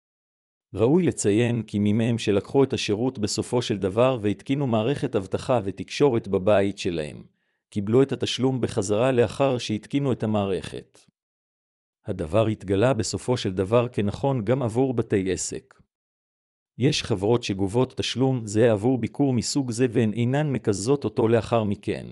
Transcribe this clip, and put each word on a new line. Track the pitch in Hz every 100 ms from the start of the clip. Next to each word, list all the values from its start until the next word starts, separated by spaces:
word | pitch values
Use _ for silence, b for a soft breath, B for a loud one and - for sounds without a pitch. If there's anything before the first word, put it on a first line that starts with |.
| _ _ _ _ _ _ _
ראוי | 95 113 175
לציין | 160 - 107 104 120 117
כי | 107 104
מי | 104
מהם | 107 113 117
שלקחו | - 98 - 139
את | 131
השירות | - - 104 127 117
בסופו | 104 - 95 123
של | - 101
דבר | 92 104 127 127
והתקינו | 104 98 - 139 139
מערכת | 110 117 143 131 107
אבטחה | 95 95 - 127
ותקשורת | 95 - - - 143 113 95
בבית | 95 95 101 101 -
שלהם, | 95 82 73 57 57 _ _ _ _
קיבלו | 107 101 123
את | 135
התשלום | 123 113 - 131 131
בחזרה | 110 117 95 104 131
לאחר | 120 107 - 139 123
שהתקינו | - 107 - 139 139
את | 113
המערכת. | 110 107 98 87 - - - _ _ _ _ _ _ _ _ _ _ _
הדבר | - 92 80 101 110
התגלה | 110 92 98 120
בסופו | 110 98 98 - 123
של | 104
דבר | 95 95 120 120
כנכון | 113 101 - 139 131
גם | 101 131
עבור | 117 113 131
בתי | 117 117 104 95
עסק. | 90 - - - _ _ _ _ _ _ _ _ _ _ -
יש | 131 151
חברות | - 101 101 120
שגובות | - 98 98 117 127 -
תשלום | - 117 131 127 110
זה | 107 120
עבור | 107 120 131
ביקור | 110 - 143
מסוג | 123 - 147 127
זה | 110 127
והן | 113 113
אינן | 110 120 139 151
מקזזות | 120 - 95 107 139
אותו | 110 - 113
לאחר | 117 - 117
מכן, | 104 101 - 71 60